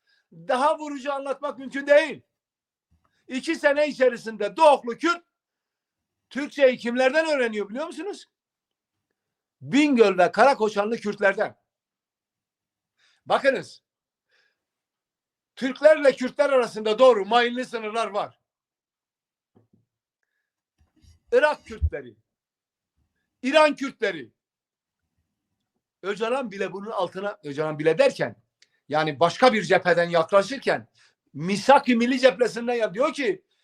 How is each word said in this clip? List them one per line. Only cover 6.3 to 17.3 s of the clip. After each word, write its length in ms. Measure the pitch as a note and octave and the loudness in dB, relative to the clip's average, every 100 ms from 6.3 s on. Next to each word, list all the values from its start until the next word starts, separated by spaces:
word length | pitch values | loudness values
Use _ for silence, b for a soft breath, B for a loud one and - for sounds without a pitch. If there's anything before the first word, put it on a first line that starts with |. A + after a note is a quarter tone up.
Türkçeyi 460 | B3 C#4+ - C4+ A#3+ | -10 -8 2 2 2
kimlerden 500 | A#3 A#3+ C4 D4+ D#4+ | -6 0 0 2 0
öğreniyor 420 | C#4+ A#3 G#3+ G3 | -2 -2 -4 -8
biliyor 180 | A#3+ E4 | -8 -10
musunuz? 440 | C#4 F#4+ D#4 - _ _ _ _ _ _ _ _ _ _ _ _ _ | -10 -12 -14 -18 _ _ _ _ _ _ _ _ _ _ _ _ _
Bingöl 580 | C3+ B3 D4+ B3 G#3 F#3 | -2 2 2 4 4 4
ve 140 | F3 | 0
Karakoşanlı 640 | G3 B3+ B3+ G#3+ G3+ G#3 A3+ | 4 4 4 -2 -4 -4 -6
Kürtlerden. 600 | G#3 - G3 G3 D#3+ - _ _ _ _ _ _ _ _ _ _ _ _ _ _ _ _ - | -6 -2 -2 0 -6 -8 _ _ _ _ _ _ _ _ _ _ _ _ _ _ _ _ -4
Bakınız, 560 | A3 C4+ A3+ D3 - _ _ _ _ _ _ _ _ _ _ _ _ _ _ _ _ _ - | 0 0 -2 -8 -20 _ _ _ _ _ _ _ _ _ _ _ _ _ _ _ _ _ -8
Türklerle 560 | C4 B3 D4 D#4 C#4+ | -8 2 4 4 2
Kürtler 380 | C4 B3+ - C#4 | 0 -6 -2 0
arasında 480 | C4 A3+ G#3+ G#3+ G#3+ | 0 -2 -4 -4 4
doğru 260 | C4 A3 | 4 4
mayınlı 400 | F#3+ | 0